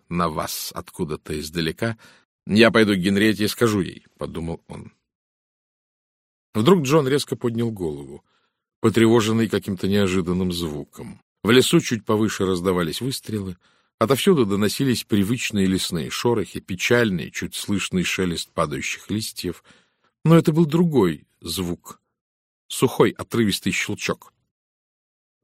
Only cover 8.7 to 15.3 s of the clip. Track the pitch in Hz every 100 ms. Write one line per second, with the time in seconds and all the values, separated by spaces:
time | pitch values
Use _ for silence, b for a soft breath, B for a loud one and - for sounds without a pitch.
8.7 | _ 113 113 113 120 107 113 110 104 -
9.7 | 92 95 101 98 95 87 90 92 85 82
10.7 | 73 69 - 67 - _ _ 98 127 120
11.7 | 170 - 113 - 107 110 - 95 92 92
12.7 | 90 82 - 123 127 - 107 95 87 _
13.7 | _ _ _ 110 131 - 170 104 98 104
14.7 | - 139 113 - 104 98